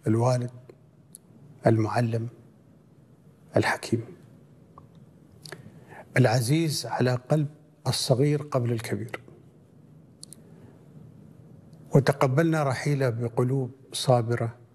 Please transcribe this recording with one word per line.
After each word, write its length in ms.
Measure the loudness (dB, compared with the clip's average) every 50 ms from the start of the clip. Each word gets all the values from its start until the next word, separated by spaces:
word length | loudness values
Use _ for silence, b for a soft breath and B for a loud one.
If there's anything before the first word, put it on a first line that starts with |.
| _
الوالد، 440 | 2 2 2 2 2 0 0 -2 -6 -10 -16 -20 -20 -20 -20 -20 -20 _ _ -20 _ -20 -20 _ -20 -20 -20 -20 -20 -20 0 2
المعلم، 640 | 2 4 4 0 0 -2 -2 -2 -2 -2 -4 -6 -8 -12 -16 -20 -20 -20 -20 -20 -20 -20 -20 -20 -20 -20 -20 -20 -20 -20 _ -20 -20 -20 -20 -20 -2 0
الحكيم، 480 | 0 2 2 -2 -4 -2 -4 -4 -4 -4 -10 -18 -20 -20 -20 -20 -20 -20 -20 -20 -20 -20 -20 -20 -20 -20 -20 -20 -20 -20 -20 -20 -20 -20 -20 -20 -20 -20 -20 B B B B B B B B B B B B 2
العزيز 720 | 4 4 4 4 2 2 2 0 0 0 0 -2 -4 -6
على 280 | -6 -2 0 0 0 0
قلب 340 | -2 0 0 0 0 0 -2 -6 -16 -20 -20 _ _ _
الصغير 560 | -4 -2 -2 0 0 2 2 4 2 0 -2
قبل 300 | -4 -4 -4 -2 -2 -2
الكبير. 480 | -2 -4 -4 -6 -6 -6 -6 -10 -12 -14 -14 -20 -20 -20 -20 -20 _ -20 -20 -20 -20 -20 -20 -20 -20 -20 -20 -20 -20 -20 -20 B B B B B B B B B B B B B B -20 -20 -20 -20 -20 -20 -20 -20 -20 -20 -20 -20 -20 -20 -20 -20 -20 -16 2 2
وتقبلنا 680 | 4 4 4 2 2 0 2 2 2 2 2 2 2
رحيله 460 | 0 0 -2 -2 -2 -2 0 2 0 0
بقلوب 600 | 0 -2 -6 -4 0 0 0 0 0 -2 -4 -6 -10 -18 -20 -12
صابرة 640 | -10 -4 2 4 4 4 4 0 -2 -2 -4 -6 -8 -12 -20 -20